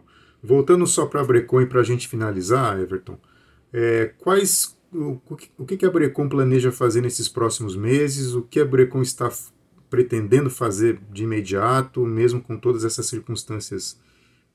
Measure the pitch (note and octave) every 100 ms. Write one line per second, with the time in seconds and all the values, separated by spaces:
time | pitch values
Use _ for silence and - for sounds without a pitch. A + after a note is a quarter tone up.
0 | _ _ _ _ G#2+ C#3 C3+ F3+ E3+ -
1 | D3 D3 B2+ A#2+ A#2 B2+ B2+ B2+ A#2 B2
2 | - A2+ G#2+ F#2+ F2+ C3 A#2+ F#2+ F2+ F#2+
3 | - F2+ _ _ _ _ _ A#2+ A#2 A2+
4 | A2 - F3 G3 G3 - - - _ E3+
5 | D3 B2+ - D3 - - C3 F#3+ F#3 E3+
6 | C#3+ - C#3+ C#3 B2+ C3 B2+ B2 B2 A#2
7 | B2 A#2+ G#2+ B2 A2+ A2 G#2 F#2+ A2 C#3
8 | D3 C#3 C3 B2 A#2 D3+ C#3 C3 B2+ C3
9 | B2+ - A#2+ - - _ _ _ - -
10 | B2 A2+ G2+ C3 C3+ - A#2 G2 A#2 G2
11 | G2+ G2+ A2+ G#2+ F#2+ G2 A2+ C3 B2+ C3
12 | A#2 A2+ B2 B2 - A2 B2 A#2 A2 A2+
13 | A2 A2 - G#2+ - G#2+ - F#2+ - -
14 | _ _ _ _ _